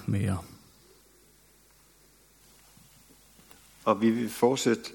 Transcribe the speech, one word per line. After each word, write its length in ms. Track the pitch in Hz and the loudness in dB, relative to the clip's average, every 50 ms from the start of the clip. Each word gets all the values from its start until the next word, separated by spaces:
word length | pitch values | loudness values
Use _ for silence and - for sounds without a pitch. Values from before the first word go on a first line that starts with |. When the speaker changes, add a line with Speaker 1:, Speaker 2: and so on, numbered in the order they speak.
| - | -4
Speaker 1:
mere. 320 | - 107 101 104 98 95 92 - - - - - - _ _ - - - _ _ _ _ _ _ _ _ _ _ _ _ _ _ _ _ _ _ _ _ _ _ _ _ _ _ _ _ _ - - - - - - - - - - - - - - - - - - - - - - - - - - - - - | -4 -2 0 0 -2 -2 -4 -6 -12 -20 -20 -20 -20 _ _ -20 -20 -20 _ _ _ _ _ _ _ _ _ _ _ _ _ _ _ _ _ _ _ _ _ _ _ _ _ _ _ _ _ -20 -20 -20 -20 -20 -20 -20 -20 -20 -20 -20 -20 -20 -20 -20 -20 -20 -20 -20 -20 -20 -20 -20 -20 -20 -20 -20 -4 -2
Speaker 2:
Og 160 | 113 107 98 | 0 0 2
vi 80 | 110 113 | 2 2
vil 200 | 113 117 120 110 | 2 2 -2 -6
fortsætte 640 | - - - 120 135 131 - 127 117 110 - - - | -2 2 2 2 2 2 2 0 0 0 -2 -8 -14